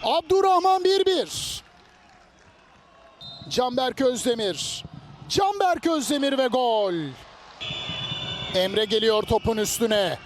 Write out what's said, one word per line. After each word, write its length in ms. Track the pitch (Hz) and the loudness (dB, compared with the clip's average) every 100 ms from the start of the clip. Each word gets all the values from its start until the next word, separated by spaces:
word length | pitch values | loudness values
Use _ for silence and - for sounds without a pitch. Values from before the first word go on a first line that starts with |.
Abdurrahman 800 | 208 302 320 381 392 359 370 381 | 0 -2 2 4 6 4 4 4
bir 220 | 370 392 381 | 4 2 2
bir. 560 | 359 185 - - - - - - - - - - _ - _ _ - _ - - - - - - | 0 -2 -6 -8 -10 -14 -20 -20 -20 -20 -20 -20 _ -20 _ _ -20 _ -20 -20 -20 -20 -18 -6
Canberk 520 | 143 254 247 254 - | -2 0 0 -2 2
Özdemir. 840 | 262 247 254 233 208 160 - - - - - - - | 0 2 -2 0 -2 -4 -6 -8 -12 -18 -20 -20 -4
Canberk 580 | - 392 403 381 349 330 | 0 2 2 2 2 0
Özdemir 500 | 320 240 294 277 269 | 0 0 0 0 2
ve 100 | 262 | 0
gol! 460 | 247 247 220 202 170 147 127 - - - - - - - - - - - - - 185 | 2 2 2 0 -2 -6 -10 -18 -20 -20 -16 -12 -10 -10 -10 -8 -10 -8 -10 -4 -2
Emre 300 | 185 196 214 | 0 0 0
geliyor 380 | 214 220 214 | 2 2 2
topun 340 | 208 226 226 220 | 2 0 2 0
üstüne. 600 | 208 - 226 214 185 139 | -2 0 2 2 2 -2